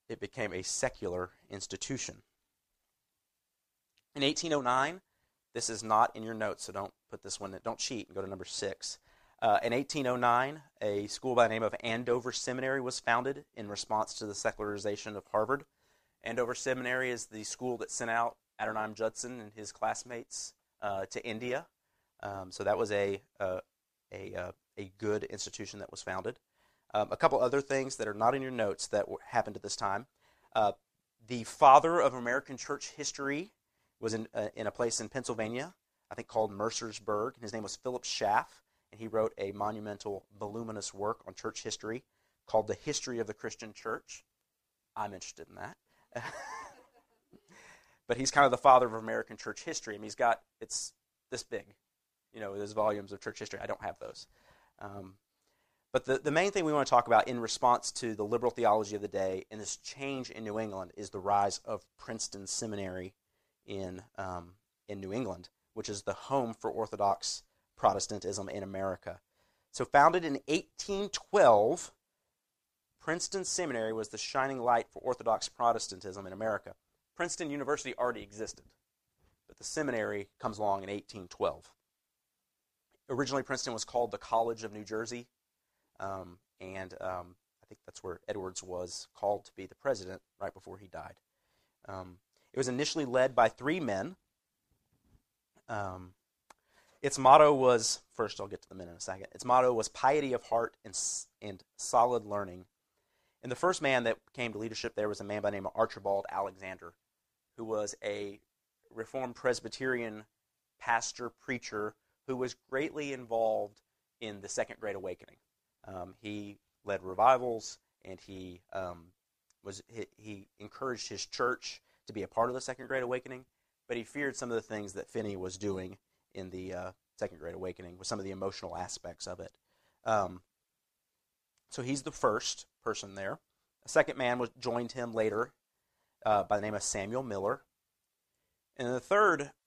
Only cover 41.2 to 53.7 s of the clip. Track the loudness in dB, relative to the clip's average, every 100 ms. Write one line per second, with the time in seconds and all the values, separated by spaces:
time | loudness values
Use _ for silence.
41.2 | -8 -8 -8 -6 -8 -6 -6 -8 _ _
42.2 | _ _ 2 2 2 -4 -2 -4 -4 -4
43.2 | -4 -6 -8 -10 -14 -10 -6 -8 _ -20
44.2 | _ _ _ _ _ _ _ -8 -8 -8
45.2 | -14 -16 -18 -12 -14 -14 _ _ _ -10
46.2 | -10 -10 -12 -12 -14 -18 -20 _ _ _
47.2 | _ -20 _ -20 -20 -20 _ _ -4 -2
48.2 | 2 6 8 8 10 10 8 -2 -4 -4
49.2 | -4 -10 -10 -10 -8 -8 -8 -10 -10 2
50.2 | 2 2 _ _ -8 -8 -8 _ _ _
51.2 | -10 -10 -6 -10 -10 -20 _ _ _ _
52.2 | _ -10 -8 -6 -6 2 2 2 -6 -10
53.2 | -10 -10 -10 -10 -6